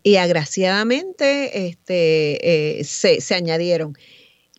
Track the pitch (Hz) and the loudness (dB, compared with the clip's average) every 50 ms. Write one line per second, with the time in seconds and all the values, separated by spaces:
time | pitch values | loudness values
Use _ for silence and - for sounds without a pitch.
0 | - 202 202 185 180 175 175 165 147 - - 190 185 185 190 202 214 226 247 294 | 2 4 4 4 4 2 0 0 -2 -4 -4 -2 0 0 0 0 0 0 0 -2
1 | 370 381 359 - 302 277 285 285 277 - - 202 185 175 170 - _ - 185 180 | -2 -6 -4 0 0 2 2 0 -2 -4 -4 -6 -6 -6 -8 -10 _ -4 0 2
2 | 165 160 160 156 151 147 147 - - 170 170 156 151 151 - - 147 - - - | 2 4 2 2 2 0 -2 -2 0 0 2 2 0 -2 -4 -4 -6 -8 -8 -4
3 | - 190 160 - - - 202 180 175 165 160 165 175 175 175 160 160 151 143 - | 0 0 0 0 0 -2 -2 -2 -2 -2 -2 -2 0 0 0 -2 -2 -6 -10 -16
4 | - - - - - _ _ _ _ _ _ | -20 -20 -20 -20 -20 _ _ _ _ _ _